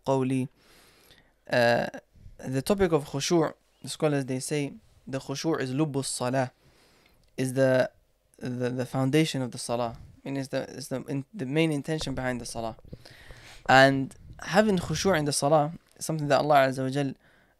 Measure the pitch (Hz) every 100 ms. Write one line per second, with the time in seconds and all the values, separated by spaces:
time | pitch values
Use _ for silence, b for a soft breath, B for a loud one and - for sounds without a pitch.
0 | - 135 131 131 127 b b b b b
1 | b b b _ - 127 120 120 - -
2 | - - - - - 131 - 202 185 156
3 | 143 139 - 175 151 - _ _ 131 -
4 | 156 143 131 131 - 151 139 - - _
5 | - 131 - 139 165 139 131 131 156 139
6 | 131 - 123 135 127 - b b b b
7 | b b _ - 131 127 131 131 127 -
8 | _ _ _ _ 131 123 123 127 127 131
9 | 131 147 160 139 123 - - 120 117 117
10 | - - 139 139 135 135 117 - 131 131
11 | - 139 - 214 127 151 165 147 135 156
12 | 143 131 127 123 117 120 113 110 - B
13 | B B B B B B - 131 135 135
14 | 135 - - - - 175 220 185 151 156
15 | 190 165 147 139 143 156 147 170 _ -
16 | - 156 143 131 143 143 135 131 131 139
17 | 139 - b b b